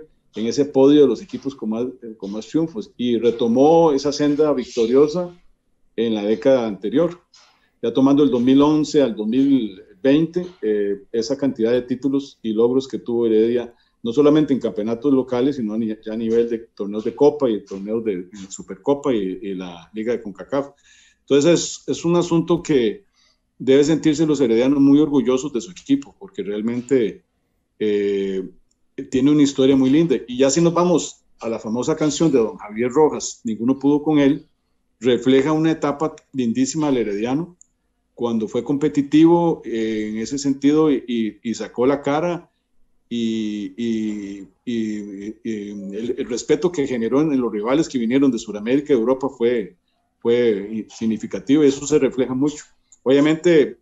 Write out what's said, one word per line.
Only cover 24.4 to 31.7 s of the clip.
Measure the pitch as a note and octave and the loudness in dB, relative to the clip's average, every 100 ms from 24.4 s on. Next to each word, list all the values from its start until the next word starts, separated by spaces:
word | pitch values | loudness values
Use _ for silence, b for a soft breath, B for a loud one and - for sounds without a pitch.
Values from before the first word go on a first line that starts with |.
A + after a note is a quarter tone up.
heredianos | B2 A2+ C3 C#3+ | 2 2 2 4
muy | C#3 C#3+ | 6 6
orgullosos | D3+ C#3+ A#2 C3 D3 | 4 2 0 0 -2
de | A#2 | -8
su | G2 | -8
equipo, | F2 - C#3 G2+ - | -12 -2 -2 -2 -18
porque | G2 - | -14 -10
realmente, | F#2+ G#2 A2 B2 A#2+ C3+ G2+ - _ _ _ _ _ - | -8 -6 -4 -6 0 0 0 -4 _ _ _ _ _ -6
eh, | G#2+ G#3 G2+ G3 G3 F#2+ F#2 - _ _ _ - C#3 | -2 0 0 -2 -2 -6 -8 -14 _ _ _ -16 -4
tiene | B2+ C#3 | 0 2
una | D3+ | 4
historia | C#3 C#3 C3 C3+ | 2 4 4 4
muy | C3 | 4
linda. | D3+ E3 A#2 - | 4 2 0 -4
Y | B2 | 0
ya | C3+ | 2
si | E3+ | 4
nos | E3+ | 2
vamos | E3+ F3+ D#3+ - - _ _ | 2 2 0 -2 -12 _ _
a | A#2 | -8
la | A2 | -6
famosa | A2+ | -4